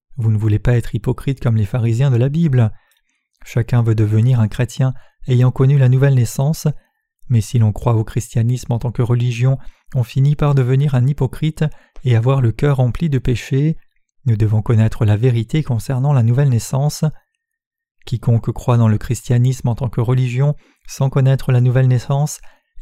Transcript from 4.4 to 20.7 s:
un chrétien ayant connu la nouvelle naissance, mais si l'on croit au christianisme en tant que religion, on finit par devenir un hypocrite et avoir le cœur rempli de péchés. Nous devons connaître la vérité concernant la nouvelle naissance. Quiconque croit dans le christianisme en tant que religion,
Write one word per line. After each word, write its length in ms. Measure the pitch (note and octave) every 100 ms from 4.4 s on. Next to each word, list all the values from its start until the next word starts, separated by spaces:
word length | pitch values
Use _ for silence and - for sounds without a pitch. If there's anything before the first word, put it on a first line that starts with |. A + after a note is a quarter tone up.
un 80 | G#2+
chrétien 440 | - B2 - C3 - - _ -
ayant 240 | B2 B2+
connu 280 | - C3 C#3+
la 100 | B2
nouvelle 260 | B2+ C#3
naissance, 520 | C3 A#2 - C#3+ D#3+ D3+ - - _ _ _ -
mais 100 | A#2
si 180 | - A#2+
l'on 140 | A2
croit 220 | - B2
au 100 | A2+
christianisme 680 | G#2+ A#2+ - A#2 A2+ B2 -
en 60 | A#2
tant 140 | B2+
que 100 | A#2
religion, 540 | A#2 B2 B2 A#2 C3 C3 - - -
on 80 | C3
finit 340 | A#2+ C3+ C#3 D3
par 180 | D3
devenir 400 | C#3 A#2+ C3+ D3
un 120 | C3 B2+
hypocrite 580 | D3+ C3 - D#3 - D3+ - _ -
et 120 | B2+ A#2
avoir 260 | B2 C3+
le 100 | A#2
cœur 240 | - C#3+ C3
rempli 320 | B2 - E3+
de 100 | C3
péchés. 600 | - A2+ - C3+ D3+ D#3 - _ _ _ A#2+
Nous 100 | G#2+
devons 240 | G#2+ G#2+
connaître 460 | - A2 A2 - G#2+
la 100 | G#2+
vérité 460 | B2+ A#2 A2 D#3
concernant 500 | D3+ A2+ - B2+ C#3
la 100 | C#3
nouvelle 280 | A2+ A#2+ C#3+
naissance. 540 | A2+ - C3 D3 - D#3 - _ _ _ _ _ _ _ _
Quiconque 480 | - A#2 - A#2 -
croit 240 | - - A#2+
dans 120 | A2+
le 100 | G#2
christianisme 720 | - A2+ - A#2+ B2+ B2+ A#2+
en 60 |
tant 140 | A2 B2
que 140 | -
religion, 520 | A#2 B2+ B2+ B2 C#3+ D3 _